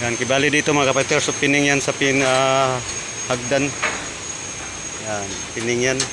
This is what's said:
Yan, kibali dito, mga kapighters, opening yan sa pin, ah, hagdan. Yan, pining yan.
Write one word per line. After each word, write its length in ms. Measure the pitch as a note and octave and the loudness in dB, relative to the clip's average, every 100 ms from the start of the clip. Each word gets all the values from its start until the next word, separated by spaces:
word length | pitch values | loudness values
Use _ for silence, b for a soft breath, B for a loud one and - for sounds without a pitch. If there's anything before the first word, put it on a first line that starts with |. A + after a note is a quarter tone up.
Yan, 160 | A#2+ A#2+ | -2 -2
kibali 320 | B2 C3+ D3 | 2 4 4
dito, 240 | C#3+ D3 D3 | 4 2 4
mga 160 | C3+ | 4
kapighters, 400 | C3 C3 D3+ - | 2 2 2 2
opening 400 | C#3+ C#3+ C#3+ C#3+ | 0 2 4 4
yan 80 | C#3 | 2
sa 160 | C#3 C3+ | 0 0
pin, 240 | C#3 C3+ | 2 2
ah, 560 | C3 C3 C3+ C3+ C3+ B2+ A#2+ - - - - | 4 4 4 4 2 0 -4 -8 -8 -10 -4
hagdan. 400 | B2+ A#2+ C#3 C#3 C3 - - - - - - - - - - - - A2 | -4 0 0 0 -2 -4 -4 -8 -10 -10 -10 -10 -10 -10 -10 -10 -8 -6
Yan, 200 | G#2 G2 F#2+ G2 A#2 | -6 -6 -8 -8 -6
pining 260 | A#2 A#2+ B2+ | -2 0 2
yan. 120 | C3 C3 | 0 -2